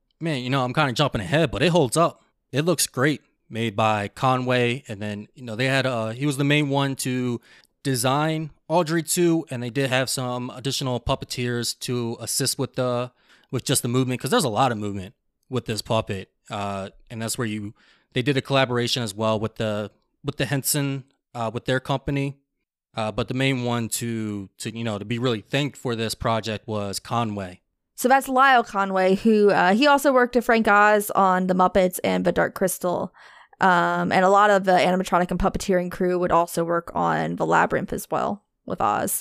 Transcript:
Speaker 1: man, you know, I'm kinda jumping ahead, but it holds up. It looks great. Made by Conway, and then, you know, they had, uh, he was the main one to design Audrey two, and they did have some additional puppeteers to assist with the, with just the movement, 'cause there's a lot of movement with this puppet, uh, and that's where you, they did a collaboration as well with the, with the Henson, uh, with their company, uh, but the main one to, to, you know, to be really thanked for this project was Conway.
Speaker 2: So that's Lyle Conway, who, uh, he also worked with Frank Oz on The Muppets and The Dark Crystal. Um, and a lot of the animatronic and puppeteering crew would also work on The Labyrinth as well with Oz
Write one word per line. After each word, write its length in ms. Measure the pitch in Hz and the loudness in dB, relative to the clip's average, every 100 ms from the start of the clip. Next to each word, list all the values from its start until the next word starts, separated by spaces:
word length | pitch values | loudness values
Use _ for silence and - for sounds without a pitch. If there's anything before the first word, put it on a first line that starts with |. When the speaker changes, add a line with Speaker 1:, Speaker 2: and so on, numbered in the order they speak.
| _ - | _ -10
Speaker 1:
man, 220 | 165 135 | -6 -4
you 80 | 123 | -2
know, 140 | 135 | -2
I'm 80 | 127 | 0
kinda 200 | 156 139 | 0 0
jumping 280 | 117 143 120 | 0 0 -2
ahead, 300 | 92 160 143 | -2 0 0
but 120 | 101 | 0
it 80 | 165 | 2
holds 260 | 160 127 156 | 2 2 2
up. 260 | 170 - _ _ - | 0 -2 _ _ -6
It 120 | 131 | -2
looks 220 | 165 151 - | 0 0 -2
great. 360 | 123 147 147 _ _ - | 0 0 0 _ _ -12
Made 240 | 113 113 | -6 -4
by 340 | 101 110 107 101 | 0 0 0 -4
Conway, 760 | - 131 127 127 123 120 135 - | -2 0 0 0 2 0 -2 -8
and 120 | 101 | -10
then, 260 | 104 104 104 | -8 -8 -12
you 80 | - | -16
know, 140 | 120 107 | -10 -4
they 80 | |
had, 220 | 131 135 131 | 0 0 0
uh, 240 | 117 110 | -2 -4
he 160 | 117 147 | -4 -4
was 100 | 135 | -2
the 80 | |
main 240 | 143 147 143 | 0 2 2
one 260 | 139 139 135 | 0 -2 -4
to 440 | 131 127 123 120 _ - _ _ | -4 -2 -4 -6 _ -20 _ _
design 680 | 139 127 127 143 156 156 160 - - | -4 -2 0 0 0 -2 -6 -12 -2
Audrey 340 | 170 156 170 | 0 2 -2
two, 440 | 151 180 170 165 - | -2 0 2 2 -2
and 120 | 123 | -8
they 80 | 120 | -4
did 180 | 135 135 | -2 0
have 220 | 131 127 | 0 -2
some 400 | 135 127 123 123 | -4 -4 -6 -8
additional 500 | 123 135 - 135 120 | -8 -6 -4 -4 -4
puppeteers 760 | - 135 - - 123 120 113 - | -2 -4 -4 -6 -4 -2 -4 -8
to 380 | - 123 117 117 | -6 -4 -4 -8
assist 380 | 117 - 131 - | -6 -4 -2 -4
with 160 | 127 | -6
the, 360 | - 127 120 127 _ _ _ - | -4 -2 -2 -6 _ _ _ -10
with 140 | 127 | -6
just 160 | - 127 | -2 -2
the 80 | 123 | 0
movement, 320 | 127 127 123 | 0 0 -2
'cause 100 | 131 | 0
there's 140 | 240 | 0
a 60 | 139 | 0
lot 200 | 104 131 | 2 0
of 60 | 107 | 0
movement 380 | 104 98 92 _ _ _ - | -6 -8 -12 _ _ _ -8
with 160 | 123 | -6
this 160 | - 104 | -4 -6
puppet, 500 | - 110 - 95 - _ - | -2 -2 -2 -8 -10 _ -12
uh, 400 | 107 101 98 95 - - | -6 -6 -6 -10 -14 -16
and 140 | 113 | -10
that's 160 | 113 - | -8 -4
where 80 | 113 | -6
you, 260 | 107 104 - _ _ _ | -6 -10 -14 _ _ _
they 80 | 131 | -4
did 160 | 127 135 | 0 0
a 60 | |
collaboration 600 | - 135 127 120 120 127 | 2 2 2 0 -2 -2
as 120 | 110 | -4
well 260 | 101 110 107 | -2 0 0
with 140 | 110 | -2
the, 360 | - 110 104 101 _ _ _ | -4 -4 -4 -6 _ _ _
with 140 | - - | -8 -4
the 80 | |
Henson, 600 | 127 139 - 151 139 139 - _ _ | -2 -2 -2 -2 -2 -4 -10 _ _
uh, 160 | 120 113 | -6 -6
with 100 | 117 | -4
their 160 | - 127 | -2 -2
company, 560 | - 135 - 139 139 139 _ _ _ _ _ 117 | -2 -4 -2 -4 -4 -8 _ _ _ _ _ -6
uh, 120 | 107 | -4
but 180 | 104 110 | -4 -4
the 60 | |
main 300 | 127 135 127 | 0 0 0
one 240 | 120 120 110 | -2 -2 -4
to, 640 | - 117 113 107 104 95 - | -6 -6 -4 -4 -6 -10 -12
to, 180 | 117 113 | -10 -6
you 80 | |
know, 140 | 117 101 | -6 -6
to 80 | 104 | -6
be 120 | 117 | -2
really 220 | 127 110 | 0 -2
thanked 380 | - 139 143 - | -2 -2 -2 -4
for 180 | 123 113 | -6 -4
this 180 | 110 | -4
project 540 | - 120 113 104 104 - | -4 -2 -2 -2 -8 -4
was 320 | 107 101 95 | -4 -4 -8
Conway. 640 | - 120 110 101 92 92 _ _ _ | -4 -2 -2 -4 -8 -14 _ _ _
Speaker 2:
So 140 | - 247 | -2 4
that's 200 | 269 269 | 4 4
Lyle 340 | 254 269 240 | 4 6 6
Conway, 520 | 226 202 196 190 185 | 4 -2 0 2 4
who, 340 | 196 226 214 202 | 4 4 6 6
uh, 200 | 180 180 | 6 4
he 140 | 214 294 | 4 4
also 260 | 285 294 | 4 6
worked 240 | 254 240 247 | 4 4 0
with 80 | |
Frank 240 | 233 226 220 | 2 2 6
Oz 420 | 208 208 214 208 | 6 6 4 2
on 340 | - 190 185 185 | 2 4 4 2
The 80 | |
Muppets 440 | 185 180 202 180 - | 2 4 4 2 0
and 220 | 190 185 180 | -2 0 0
The 60 | |
Dark 220 | 175 - | 0 -2
Crystal. 600 | - 185 - 180 - - _ - - - - | 0 -2 -2 -4 -4 -6 _ -20 -20 -14 0
Um, 520 | 190 175 175 175 175 | 2 4 2 0 0
and 120 | 190 | 2
a 40 | 185 | 6
lot 220 | 202 208 | 6 6
of 120 | 196 | 4
the 80 | 190 | 4
animatronic 600 | 180 175 185 185 175 180 | 4 4 0 0 0 0
and 80 | 180 | 0
puppeteering 500 | 196 - - 180 180 | 0 -2 0 0 0
crew 260 | - 180 180 | -2 0 0
would 100 | 175 | 2
also 320 | 170 170 170 | 2 2 -2
work 300 | 165 170 - | -2 -2 -4
on 400 | 175 170 160 160 | -2 0 0 -2
The 100 | 175 | -2
Labyrinth 480 | 160 170 165 - 202 | 2 2 2 -2 -4
as 140 | - - | -8 -6
well 360 | 156 135 208 _ _ - | -4 -4 -6 _ _ -10
with 140 | - | -2
Oz 400 | 104 104 - - | 0 0 -2 -6